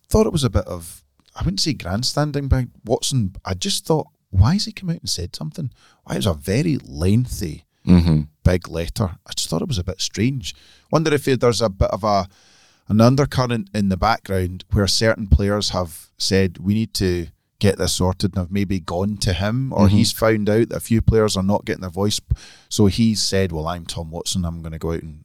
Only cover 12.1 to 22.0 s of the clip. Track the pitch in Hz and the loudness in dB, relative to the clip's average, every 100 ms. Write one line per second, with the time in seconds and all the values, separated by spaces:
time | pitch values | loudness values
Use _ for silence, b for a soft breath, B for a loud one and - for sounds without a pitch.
12.1 | 101 98 b b b b b - 107 120 | 0 -2 b b b b b -2 4 6
13.1 | 139 143 - 123 117 98 107 101 92 104 | 6 0 0 0 -2 -4 -2 0 2 2
14.1 | 113 - 95 90 92 - 107 98 - 113 | 0 -2 -2 -2 -6 -2 0 2 2 2
15.1 | 113 101 - 101 104 - 92 85 - - | 0 2 2 4 0 -2 -4 -6 -8 -20
16.1 | - - 95 95 - 92 107 113 - 95 | -8 0 2 2 -2 -2 0 -2 0 0
17.1 | 87 80 _ _ - 101 - 90 - 92 | 0 -4 _ _ 0 2 2 0 0 0
18.1 | 92 98 95 85 98 98 95 80 87 101 | 0 -2 -2 -4 -2 -2 -4 -4 -2 -2
19.1 | 101 - 82 101 123 135 - 98 101 107 | -2 -2 0 -2 -2 -2 2 4 4 2
20.1 | - 113 110 104 107 117 - - 113 - | 2 2 2 2 2 2 -2 0 2 4
21.1 | 92 107 95 95 104 - 76 90 85 | 4 2 0 0 0 -2 -8 -8 -2